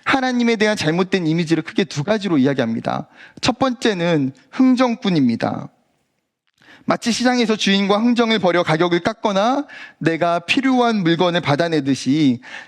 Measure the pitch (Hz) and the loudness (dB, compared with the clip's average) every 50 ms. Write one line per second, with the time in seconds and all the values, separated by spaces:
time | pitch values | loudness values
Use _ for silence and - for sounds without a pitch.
0 | - - - 269 254 254 254 240 240 233 233 208 214 214 214 208 151 151 160 175 | -4 -2 0 0 0 0 0 0 0 0 2 2 2 0 0 0 -2 -2 0 0
1 | 190 185 - 190 175 156 156 165 175 151 160 156 156 - - - 202 - - 147 | 0 0 -2 -2 0 0 0 0 0 0 0 -2 -2 -2 -4 -4 -4 -2 -4 -6
2 | 147 - 214 220 190 202 170 147 127 139 139 131 127 113 113 117 - - - - | -2 -2 -2 -2 -2 0 0 2 2 2 2 0 -2 -2 -4 -6 -4 -4 -6 -6
3 | - - _ - - - _ - - - 240 - - 262 247 - - 240 208 180 | -6 -10 _ -20 -20 -20 _ -6 -4 -4 -2 0 0 -2 -2 0 -2 -2 0 0
4 | 170 175 170 156 139 131 135 _ _ _ - - 262 262 254 233 262 247 233 - | 0 0 0 0 0 -2 -4 _ _ _ -2 2 2 4 4 4 2 0 -2 -2
5 | - 202 185 160 135 120 117 113 - 113 - - - - _ _ _ _ _ _ | -2 0 0 2 2 2 2 0 -2 -4 -4 -6 -10 -14 _ _ _ _ _ _
6 | _ _ _ _ _ _ _ _ _ _ _ _ _ - - - _ - - 175 | _ _ _ _ _ _ _ _ _ _ _ _ _ -20 -20 -10 _ -4 -4 -4
7 | - 240 214 - 233 254 254 247 240 196 220 196 - 196 196 196 202 190 202 202 | -2 -4 -2 0 0 0 2 2 2 0 0 0 0 2 2 2 2 2 2 2
8 | 220 247 240 226 240 220 226 214 160 180 170 175 170 - 160 156 170 175 175 170 | 2 2 2 2 2 0 0 0 2 2 2 2 2 2 0 0 2 2 0 0
9 | 170 - 220 - - 220 202 190 202 233 262 285 285 - - - - - - - | 0 -2 -4 -2 -2 -2 0 0 0 0 0 -2 -4 -8 -12 -20 -20 -20 -10 -4
10 | - 156 165 160 160 170 170 170 170 - - 277 254 269 262 254 240 233 226 208 | -2 -2 -2 0 0 0 0 0 -2 -2 -2 0 0 0 2 2 2 2 0 0
11 | 185 165 170 165 185 180 170 175 143 139 143 135 170 170 165 156 143 135 135 127 | 0 0 2 2 2 0 0 0 0 0 0 0 0 0 -2 -2 0 0 -2 -2
12 | - 127 135 156 156 139 123 117 - - - - - | 0 0 0 2 2 2 2 0 -4 -12 -18 -18 -20